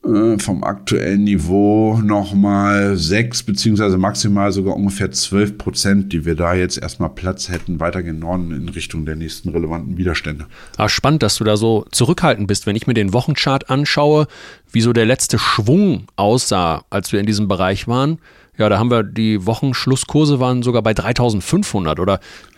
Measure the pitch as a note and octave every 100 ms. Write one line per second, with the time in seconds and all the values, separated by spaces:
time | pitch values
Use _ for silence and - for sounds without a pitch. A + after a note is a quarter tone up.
0 | - G#2+ A2+ G#2+ A2 F#2 - G2 - F#2
1 | D#2 G2+ G#2 G2 D#2+ F#2+ G2+ G#2+ A2 A2
2 | G#2+ G#2 G2 G2+ G2+ G2+ G2+ G2+ G2+ F#2+
3 | D#2+ G#2 A#2+ B2 - G2 A#2 G#2 G#2+ F#2
4 | F#2+ - G#2+ G2+ G2+ F#2+ F#2+ - G2+ F#2+
5 | G2 - - G2 G#2 G2+ - - G2+ G2
6 | G2 E2+ D#2+ D#2+ F2 F2+ F2+ - F2+ -
7 | E2 - F2+ F#2 - F2 - E2 E2 F2+
8 | E2+ D#2+ E2 F#2 E2+ D2+ E2+ E2 - E2
9 | D#2 D#2 E2 - F#2 E2 D#2+ E2 E2+ F2
10 | F2+ D#2+ D#2 D2 D2+ - - - G#2+ -
11 | C3+ D#3 G#2+ - G#2+ G#2 A2+ A2 - -
12 | B2 F3+ D#3+ A2 G2+ G2+ - G#2 - A2+
13 | G2 A2 C#3+ C#3+ - C3+ - C3+ D3 -
14 | D3 D3+ D3+ - - - _ A2+ A#2 A#2
15 | A2+ C3 - A2+ - - G#2+ E3 G3+ G#2
16 | - - G2+ B2 - G2 E2+ D#2+ - G2
17 | - G#2 G#2 G#2 G#2 F#2+ F#2 G2 - A#2+
18 | C#3+ E3 - - _ - G#2+ G2+ A#2+ A#2+
19 | G#2 - A2 G#2+ F#2 A2+ C#3 B2 - C3
20 | - D3 D3+ C#3 B2+ B2+ A#2+ A#2+ G#2+ G#2+
21 | F2 B2 B2 G#2+ - G3+ G#3 G#2 E2 D#2
22 | F#2 F#2+ - - -